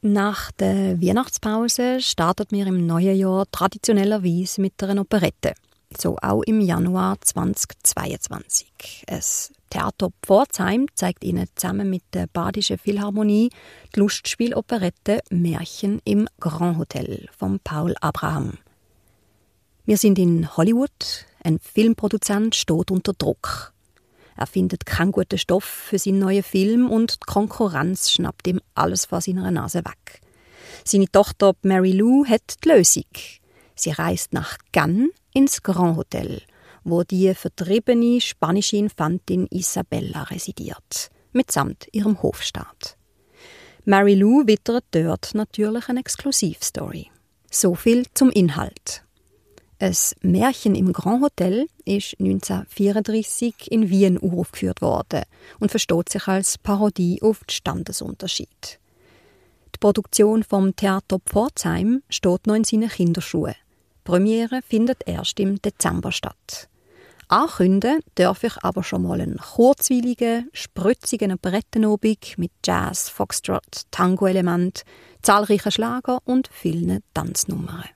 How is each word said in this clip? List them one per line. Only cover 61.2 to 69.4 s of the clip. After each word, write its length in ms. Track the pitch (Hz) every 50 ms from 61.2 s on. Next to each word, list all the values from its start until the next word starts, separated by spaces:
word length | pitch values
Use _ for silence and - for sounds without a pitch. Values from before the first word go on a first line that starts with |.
| _
Pforzheim 760 | - - 202 226 285 - - - 170 165 170 185 214 247 269 - _
steht 360 | - - - 190 175 185 _
noch 80 | 208 208
in 100 | 220 220
seinen 260 | - - 214 226 220
Kinderschuhen. 640 | - - 180 170 170 185 - - - 165 151 147 143
Die 480 | _ _ _ _ _ _ _ _ _ _
Premiere 580 | - 175 180 190 214 220 226 233 226 254 262 247
findet 400 | - - 214 226 240 254 _ -
erst 320 | - 175 165 185 - - -
im 200 | 190 190 202 196
Dezember 500 | - 214 - _ - 175 175 175 - -
statt. 580 | - - - - - _ _ - - - - _ _ _ _ _ _ _ - - _ _ -
Ankünden 720 | _ - 208 285 330 - - 180 185 190 196 196 233 294 320 - _ _
darf 280 | - 180 185 196 - -
ich 140 | 233 - - -
aber 200 | 180 180 190 180
schon 200 | - - 185 180
mal 180 | 175 175 175
einen 160 | 175 170 -
kurzweiligen, 1120 | -